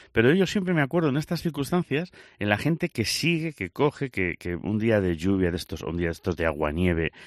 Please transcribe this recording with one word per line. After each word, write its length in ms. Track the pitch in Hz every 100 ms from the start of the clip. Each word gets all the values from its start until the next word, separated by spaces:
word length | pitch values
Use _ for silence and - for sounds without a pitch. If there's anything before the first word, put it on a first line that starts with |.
| -
Pero 240 | 113 120
yo 120 | 185 180
siempre 280 | 208 180
me 80 | 165
acuerdo 260 | 135 175 156
en 80 | 139
estas 240 | 151 170
circunstancias, 720 | 170 143 131 180 - 139 180 - - -
en 120 | 104
la 80 | 104
gente 320 | 147 165 131
que 160 | - 104
sigue, 480 | - 160 165 160
que 160 | - 92
coge, 400 | - 143 - 135
que, 240 | - 90 -
que 160 | 87
un 240 | 87 - 107
día 220 | 113 107
de 160 | 92 82
lluvia 340 | 90 98 87
de 60 | 85
estos, 240 | - 80
un 160 | - 85
día 120 | 85
de 40 |
estos 240 | 82 95 82
de 80 |
agua-nieve, 680 | 82 76 76 78 92 82 78 -